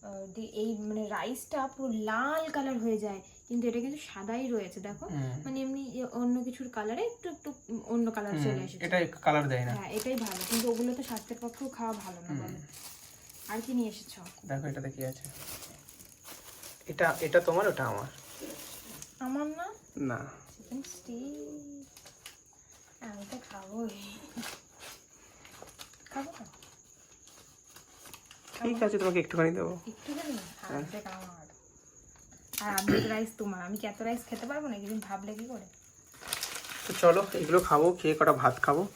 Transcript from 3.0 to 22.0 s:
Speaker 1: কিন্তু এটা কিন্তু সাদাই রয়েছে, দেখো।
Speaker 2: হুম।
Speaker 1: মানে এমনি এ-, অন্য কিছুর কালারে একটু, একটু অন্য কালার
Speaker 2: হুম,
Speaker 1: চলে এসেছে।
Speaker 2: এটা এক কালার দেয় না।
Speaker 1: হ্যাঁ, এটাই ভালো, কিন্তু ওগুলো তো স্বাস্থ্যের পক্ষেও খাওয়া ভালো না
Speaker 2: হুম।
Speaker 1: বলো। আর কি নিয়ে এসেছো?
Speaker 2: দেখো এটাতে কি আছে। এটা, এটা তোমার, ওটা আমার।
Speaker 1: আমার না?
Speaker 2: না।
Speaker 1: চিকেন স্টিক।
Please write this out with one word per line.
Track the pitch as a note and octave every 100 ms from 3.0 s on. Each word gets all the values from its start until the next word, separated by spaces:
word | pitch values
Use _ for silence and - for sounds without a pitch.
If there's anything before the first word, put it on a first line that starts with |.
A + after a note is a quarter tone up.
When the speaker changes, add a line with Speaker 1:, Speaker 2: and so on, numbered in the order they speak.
| G#3 G3 - - -
Speaker 1:
কিন্তু | A#3+ A#3+
এটা | A#3
কিন্তু | B3+ D4 -
সাদাই | G3 G3+ A#3 C4
রয়েছে, | A#3 F#3 G3
দেখো। | G3+ G3+ -
Speaker 2:
হুম। | D3+ C3 C3 G3+
Speaker 1:
মানে | C4
এমনি | C4 C4+ C4+ B3
এ-, | B3
অন্য | A#3+ B3 B3
কিছুর | B3 B3 B3
কালারে | A3 G#3+ A#3+
একটু, | A#4 A#4 F4+
একটু | D#4 D4 C#4+ - A3 -
অন্য | A#3 A3+
কালার | A3 G#3
Speaker 2:
হুম, | E3+
Speaker 1:
চলে | C#3 C3
এসেছে। | C3 - E3+
Speaker 2:
এটা | F3+
এক | E3 -
কালার | - D3+ C#3+
দেয় | B2+ B2
না। |
Speaker 1:
হ্যাঁ, | A#2+ G3
এটাই | G#3+ B3+ B3+
ভালো, | A3 F#3 -
কিন্তু | A3+ A#3+
ওগুলো | A3+ B3
তো | B3
স্বাস্থ্যের | C4 A3 - A#3
পক্ষেও | A#3+ A#3 C4+
খাওয়া | C4 A3+
ভালো | G#3+ F#3+ F3
না | F3
Speaker 2:
হুম। | C#3+
Speaker 1:
বলো। | A#2 C3+ D3 - - - - - - - -
আর | G#3+
কি | A#3+
নিয়ে | B3 A3+
এসেছো? | G#3 - - F3 - F3+
Speaker 2:
দেখো | C#3 C#3+
এটাতে | C#3 C3+
কি | C3+ C3
আছে। | C3 - - - - - - - - - - - - - - - - -
এটা, | D3 E3 E3
এটা | E3 F3
তোমার, | F3 E3+ G#3
ওটা | -
আমার। | A#2+ G#2 C3+ - - - - - - - - - - -
Speaker 1:
আমার | B3+ C4+ D4+
না? | D#4 F#4 G#4+ - -
Speaker 2:
না। | C3+ A#2 - - - -
Speaker 1:
চিকেন | - B3+
স্টিক। | C4+ - - A#3 C4+ D4 D4 D4 C#4+ C#4+ C4+ -